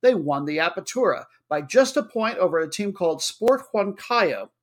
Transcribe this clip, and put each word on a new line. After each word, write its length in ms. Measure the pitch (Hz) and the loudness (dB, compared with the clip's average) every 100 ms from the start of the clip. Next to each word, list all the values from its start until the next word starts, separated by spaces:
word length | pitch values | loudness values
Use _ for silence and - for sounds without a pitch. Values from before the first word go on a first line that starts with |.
they 140 | 247 233 | 4 2
won 300 | 147 143 143 | 0 -2 -2
the 120 | 151 | 0
Apertura 680 | 170 190 - 247 226 127 - _ _ | -2 -2 -8 0 0 0 -6 _ _
by 140 | 151 | -4
just 360 | 147 240 262 202 | 2 4 4 2
a 60 | |
point 360 | 196 226 220 233 | -2 -2 -2 0
over 180 | 180 165 | 0 0
a 120 | 160 | -2
team 220 | - 202 | -4 -6
called 300 | 185 170 156 | -2 -2 -2
Sport 400 | - - 226 262 - | -4 -2 2 2 0
Huancayo. 760 | 214 196 202 - 240 185 110 98 _ | -2 -2 -6 -4 0 0 0 -8 _